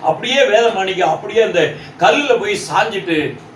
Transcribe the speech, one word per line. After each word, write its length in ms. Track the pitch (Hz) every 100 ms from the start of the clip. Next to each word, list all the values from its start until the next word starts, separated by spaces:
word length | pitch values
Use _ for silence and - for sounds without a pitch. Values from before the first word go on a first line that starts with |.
அப்படியே 380 | - - 240 269
வேதமாணிக்க 600 | 254 220 233 190 190 175
அப்படியே 400 | 160 147 139 220
அந்த 320 | 214 170 - - - -
கல்லுல 400 | 190 285 285 226
போய் 200 | 208 185 -
சாஞ்சிட்டு, 600 | 175 220 196 170 156 131 - -